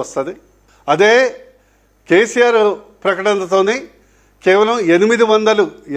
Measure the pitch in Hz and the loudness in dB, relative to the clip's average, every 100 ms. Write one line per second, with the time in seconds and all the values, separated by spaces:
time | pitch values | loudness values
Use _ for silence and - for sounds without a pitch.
0 | 127 139 139 208 _ _ _ _ - 156 | -4 -8 -8 -12 _ _ _ _ -4 2
1 | 208 240 254 - - _ _ _ _ _ | 2 2 0 -6 -20 _ _ _ _ _
2 | - 170 226 247 240 226 208 170 - _ | 0 0 2 0 2 2 0 -4 -12 _
3 | 196 180 202 202 180 190 190 254 - _ | -6 -4 -2 -4 -2 0 0 -4 -8 _
4 | _ _ _ _ 185 196 214 240 175 170 | _ _ _ _ 0 2 0 -2 0 2
5 | 214 233 226 214 214 214 170 - - | 2 0 2 2 0 0 -2 -4 -8